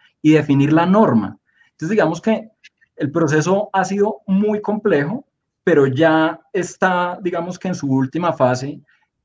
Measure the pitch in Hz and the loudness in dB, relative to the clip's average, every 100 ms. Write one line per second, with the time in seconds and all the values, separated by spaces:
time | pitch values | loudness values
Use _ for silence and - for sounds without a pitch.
0 | _ _ 151 156 147 143 139 156 175 202 | _ _ 2 2 4 2 4 2 4 4
1 | 214 113 98 - _ _ _ - 160 208 | 4 2 -2 -12 _ _ _ -10 -4 0
2 | 160 170 220 208 - _ - _ _ - | 0 -2 -2 -4 -6 _ -20 _ _ -8
3 | 147 165 156 151 165 196 214 190 185 202 | -4 -2 0 0 0 -2 -2 -4 -2 -2
4 | 208 208 - 190 208 208 208 214 208 151 | -2 -2 -2 0 0 -2 -4 -2 0 0
5 | 147 247 - _ _ _ - 165 196 127 | -2 -6 -12 _ _ _ 0 2 2 2
6 | 160 160 160 160 _ 190 175 - 185 185 | 2 2 0 -4 _ -8 -6 -4 -2 0
7 | 269 - 180 170 180 180 185 180 139 135 | -4 -6 -6 -6 -8 -8 -8 -6 -2 -2
8 | 131 160 175 - 127 127 139 - _ _ | -2 -4 -4 0 0 0 -6 -12 _ _
9 | _ _ | _ _